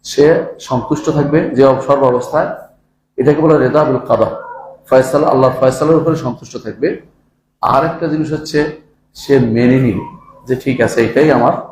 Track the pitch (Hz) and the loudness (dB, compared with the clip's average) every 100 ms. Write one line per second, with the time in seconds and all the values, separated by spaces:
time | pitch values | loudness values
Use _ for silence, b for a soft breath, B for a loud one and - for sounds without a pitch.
0 | - - 147 160 - - - 127 - 151 | -6 2 4 4 -2 -12 -6 -6 -4 -4
1 | - 151 143 151 170 127 135 131 - 143 | -2 -2 0 0 0 4 4 4 0 2
2 | 131 123 - 151 190 - - _ _ _ | 2 0 -2 -4 -4 -8 -16 _ _ _
3 | _ - 131 147 160 151 127 147 151 123 | _ -2 0 2 4 4 2 2 0 -2
4 | - 113 104 - - - - - - 131 | -2 0 0 -4 -14 -16 -18 -20 2 2
5 | 127 147 156 131 127 - 131 127 151 165 | 2 0 2 2 2 2 0 0 2 2
6 | 165 156 127 113 - 120 113 107 156 - | 2 -2 -6 -10 -14 -12 -12 -4 -4 -4
7 | - _ _ _ _ _ - 131 160 165 | -14 _ _ _ _ _ 0 0 0 -4
8 | 165 156 147 151 - 151 151 151 _ _ | -4 -4 -4 -6 -4 -4 -4 -8 _ _
9 | _ - - 139 120 113 123 131 127 87 | _ -20 0 2 2 2 2 2 2 -2
10 | - - - - - 127 139 123 113 - | -8 -16 -20 -20 -6 -4 -2 0 0 0
11 | 110 131 151 127 120 185 - | 0 2 2 4 2 -2 -8